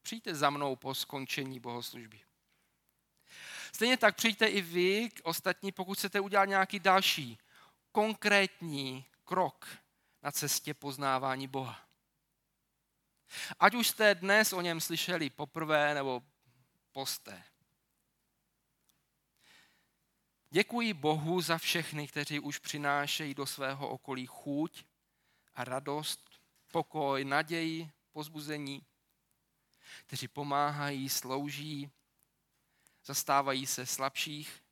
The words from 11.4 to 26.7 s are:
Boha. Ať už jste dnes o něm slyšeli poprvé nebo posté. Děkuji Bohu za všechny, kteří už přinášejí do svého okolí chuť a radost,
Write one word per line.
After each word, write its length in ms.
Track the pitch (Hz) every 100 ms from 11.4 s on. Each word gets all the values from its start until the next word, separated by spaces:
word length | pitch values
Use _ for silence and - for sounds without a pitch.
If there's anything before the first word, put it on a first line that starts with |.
| 135
Boha. 380 | 135 127 - - _ _ _ _ _ _ _ _ _ _ _ _ _ _ - - -
Ať 160 | 190
už 120 | 240 220
jste 280 | - 214
dnes 380 | 185 190 208 214
o 80 | 185
něm 200 | 175 165
slyšeli 480 | - 165 - 180 143
poprvé 640 | - 147 165 156 151 147
nebo 300 | 147 139 123 - _ _ _ _ _ _
posté. 520 | 135 135 - - 92 90 _ _ _ _ _ _ _ _ _ _ _ _ _ _ _ _ _ _ _ _ - _ _ _ _ _ _ _ _ _
Děkuji 440 | 156 - 233 233
Bohu 480 | 170 151 156 156 180
za 160 | 160 165
všechny, 500 | - 175 156 151 143
kteří 320 | 151 143 147
už 200 | 147 139
přinášejí 720 | - 147 147 143 143 - 151
do 120 | 139
svého 440 | 135 - 135 135 139
okolí 360 | 131 - 131
chuť 600 | 127 - - 143 156 - - _ _ _ _ _ _
a 80 | -
radost, 800 | 123 127 143 147 151 - - _ _ _ _